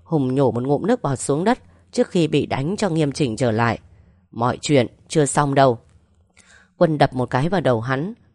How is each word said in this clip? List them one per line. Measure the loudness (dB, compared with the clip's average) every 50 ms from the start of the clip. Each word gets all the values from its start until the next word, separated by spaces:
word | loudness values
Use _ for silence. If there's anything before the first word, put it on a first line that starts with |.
| _
Hùng | -4 -2 0 0 0 2
nhổ | 2 2 2
một | 0 -2 0
ngụm | 0 0 0 2
nước | 0 -2 0
bọt | 0 -4 -4 -4
xuống | -2 -2 -2 0 0
đất | 0 -2 -2 -6 -16 -20 _ _ _
trước | -2 -2 -2
khi | 0 2 0 0
bị | 2 2 0 0
đánh | -2 -4 -4 -4 -4 -4
cho | -2 -2 -2
nghiêm | 0 0 0 -2
chỉnh | 0 -2 -4 -4 -2
trở | -2 0 0
lại. | 0 0 0 0 -2 -4 -8 -18 -20 -20 _ _ _ _ _ _
"Mọi | -6 -2 -2 -2 -2 -4
chuyện | -2 2 2 2 2 0 -6 _ _
chưa | _ 0 0 0
xong | 2 0 0 0 2 2
đâu." | 4 4 4 2 0 -8 _ _ _ _ _ _ _ _ _ _ -20 _ _ -20 -20 _ _ _
Quân | _ 0 0 2
đập | 2 0 0 0
một | -4 -4 -2
cái | -2 -2 -2 0
vào | -2 0
đầu | 0 0 0 0
hắn, | -2 -4 -4 -4 -4 -6 -10 -14 _ _